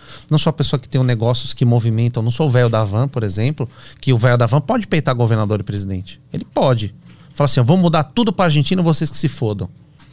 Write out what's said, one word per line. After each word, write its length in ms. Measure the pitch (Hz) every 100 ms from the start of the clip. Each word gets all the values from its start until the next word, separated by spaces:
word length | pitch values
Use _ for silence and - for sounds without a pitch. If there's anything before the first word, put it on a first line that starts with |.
| - - -
não 80 | 147
sou 140 | 165
uma 60 | -
pessoa 240 | 139 143
que 80 | -
tem 140 | 135
negócios 500 | 127 113 113 120 -
que 100 | -
movimentam, 580 | 120 117 113 110 120 117
não 80 | 113
sou 180 | 117 156
o 20 |
velho 180 | 123 120
da 140 | 110
van, 240 | 104 104 135
por 160 | 127
exemplo, 460 | 107 95 120 151 113 - - -
que 120 | 135
o 60 | 120
velho 180 | 123 120
da 100 | 117
van 140 | 143
pode 260 | - 247 196
peitar 280 | 160 139
governador 460 | 120 113 113 104 104
e 20 |
presidente. 580 | 101 101 98 92 95 - _
Ele 120 | -
pode. 500 | - - 160 120 101 - - - - -
Fala 60 | 143
assim, 120 | -
"Eu 40 |
vou 140 | 120 185
mudar 240 | 170 160
tudo 300 | - - 226
pra 100 | 180
Argentina, 380 | 180 151 135 185
vocês 280 | 170 151 156
que 60 | -
se 100 | 156
fodam." 400 | - 110 101 - - - _ -